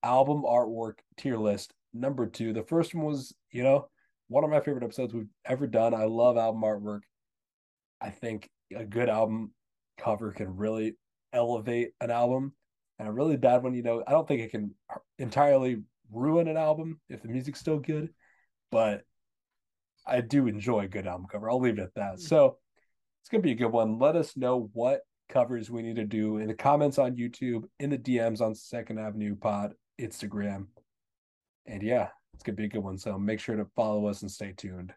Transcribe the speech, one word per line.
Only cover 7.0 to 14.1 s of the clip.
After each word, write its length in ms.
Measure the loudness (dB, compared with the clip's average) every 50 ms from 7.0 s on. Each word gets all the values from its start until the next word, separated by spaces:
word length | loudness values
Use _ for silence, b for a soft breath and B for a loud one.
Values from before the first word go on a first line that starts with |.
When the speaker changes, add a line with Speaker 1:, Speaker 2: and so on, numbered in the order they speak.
| -12 _ _ _ _ _ _ _ _ _ _ _ _ _ _ _ _ _ _ _
Speaker 1:
I 100 | -12 -12
think 380 | -12 -10 -8 -6 -6 -8 -10 -14 _ _ _ _ -12
a 120 | -12 -10
good 240 | -6 -2 0 0 2
album 420 | 4 2 2 2 0 -4 -6 -8 _ _ _ _ _ _ _ _ _ -6
cover 340 | -2 -2 -2 -2 -4 -8
can 240 | -6 -6 -8 -8 -6
really 400 | -4 -4 -2 -2 -2 -2 -4 -4 _ _ _ _ _ _ _ 0
elevate 580 | 0 0 2 0 -2 -2 -2 0 0 -2 -2 -4 _
an 120 | -4 -2
album. 420 | 0 2 2 2 2 0 -2 -6 -10 _ _ _ _ _ _ _ _ _
And 100 | -8 -6
a 40 |
really 260 | -2 0 0 0 0 4
bad 260 | 4 4 4 4 2
one, 100 | 0 -4
you 100 | -2 -2
know, 200 | -2 -2 -2 0
I 60 | 2